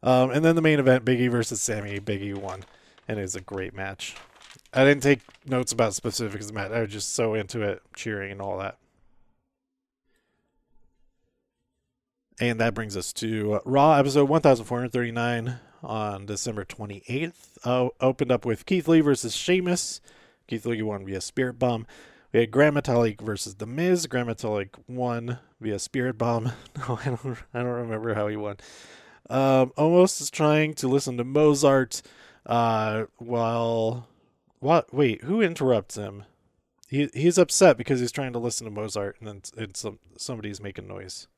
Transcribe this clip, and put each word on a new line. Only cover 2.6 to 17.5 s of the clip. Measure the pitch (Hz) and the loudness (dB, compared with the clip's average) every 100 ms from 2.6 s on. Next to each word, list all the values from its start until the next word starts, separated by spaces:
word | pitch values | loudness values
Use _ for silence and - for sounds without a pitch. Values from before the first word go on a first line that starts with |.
| 92 _ _ _ - | -16 _ _ _ -8
and | 110 | -6
it's | 95 | -6
a | 95 | -8
great | 92 98 95 | -10 -8 -8
match. | 98 95 98 - - - _ - - _ | -8 -10 -10 -14 -16 -20 _ -20 -20 _
I | - | 4
didn't | 139 143 | 6 6
take | 139 135 - _ | 4 2 0 _
notes | 139 127 127 | -6 -4 -2
about | 120 113 | 0 0
specifics | 95 120 - 110 101 | 0 -6 -4 -6 -8
of | 104 | -10
the | |
match. | 107 98 | -8 -6
I | 117 | -4
was | 110 | -4
just | 104 - | -6 -8
so | - 113 | -2 0
into | 110 98 120 | -2 -4 -4
it, | 104 98 _ - | -4 -4 _ -12
cheering | 117 104 98 | -8 -6 -8
and | 98 | -8
all | 98 95 | -8 -6
that. | 98 - _ _ _ _ _ _ _ _ _ _ _ _ _ _ _ _ _ _ _ _ _ _ _ _ _ _ _ _ _ _ _ _ _ _ _ - | -8 -12 _ _ _ _ _ _ _ _ _ _ _ _ _ _ _ _ _ _ _ _ _ _ _ _ _ _ _ _ _ _ _ _ _ _ _ -4
And | 120 113 | -4 0
that | 113 | 0
brings | 113 110 98 | 0 -6 -6
us | - | -8
to, | - 113 110 104 | -6 -4 -2 0
uh, | 104 | -2
Raw | - 135 151 147 | 2 4 6 6
episode | 139 139 139 | 4 4 4
one | 160 | 6
thousand | 151 127 110 | 6 4 2
four | 120 | -4
hundred | 123 | -4
thirty-nine | 123 120 117 120 120 117 123 _ _ | -2 -4 -2 -2 -2 -4 -8 _ _
on | - 110 107 98 101 | -8 -6 -6 -8 -8
December | 101 - 107 | -6 -6 -8
twenty-eighth. | 98 - 104 98 - 127 165 - _ | -10 -12 -12 -12 -8 -6 -6 -10 _